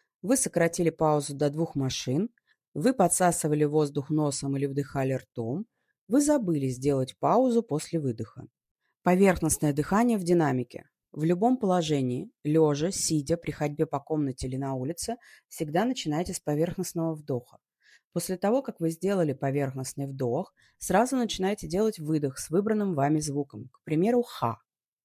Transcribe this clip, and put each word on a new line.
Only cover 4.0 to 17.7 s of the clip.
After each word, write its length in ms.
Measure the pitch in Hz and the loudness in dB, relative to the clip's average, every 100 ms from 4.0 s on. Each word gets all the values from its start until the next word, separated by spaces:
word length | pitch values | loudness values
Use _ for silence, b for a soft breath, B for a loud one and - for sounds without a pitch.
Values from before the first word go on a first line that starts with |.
| 139 | -2
носом 460 | 156 147 139 139 139 | 0 0 -2 -4 -2
или 100 | 139 | -2
вдыхали 480 | 139 135 143 135 | -2 -4 -2 -2
ртом, 520 | 131 - - 113 147 226 _ _ _ _ | -2 -6 -8 -6 -6 -8 _ _ _ _
вы 120 | 247 | 2
забыли 480 | 285 294 190 156 135 | 4 2 2 0 0
сделать 500 | 123 139 135 131 - | 0 0 2 0 -2
паузу 440 | 139 196 262 233 | 2 4 4 2
после 360 | 226 147 - 165 | 0 -4 -2 -2
выдоха. 480 | 139 113 113 - 120 _ _ _ _ _ | -2 -4 -8 -12 -20 _ _ _ _ _
Поверхностное 720 | - 180 196 180 160 - 151 | 2 6 6 4 0 0 0
дыхание 460 | 143 147 196 240 220 | 0 0 2 2 0
в 60 | |
динамике. 640 | 175 175 151 127 123 - - _ _ | 2 2 4 0 -4 -10 -18 _ _
В 140 | - | -4
любом 340 | 160 180 226 262 | 0 2 2 2
положении, 720 | 196 180 156 147 127 123 196 _ | 2 0 2 0 0 -2 -6 _
лежа, 460 | 147 156 156 143 165 | 0 4 4 4 -2
сидя, 460 | 196 - 156 139 170 | -2 0 -2 0 -2
при 140 | - | -4
ходьбе 340 | - 147 147 | -4 -4 -2
по 160 | 151 143 | -2 -2
комнате 460 | - 156 139 127 131 | -4 -2 -2 -4 -6
или 100 | 131 | -6
на 180 | 135 | -4
улице, 420 | 135 131 170 - 240 b b b | -4 -6 -6 -8 -8 b b b
всегда 360 | - 156 160 | -10 -2 0
начинайте 480 | 233 254 160 151 180 | 0 -2 -2 -2 -4
с 80 | 180 | -6
поверхностного 760 | - 147 170 175 180 170 165 | -2 0 0 -2 -6 -4 -4
вдоха. 440 | 156 147 127 - - _ | -4 -4 -6 -6 -20 _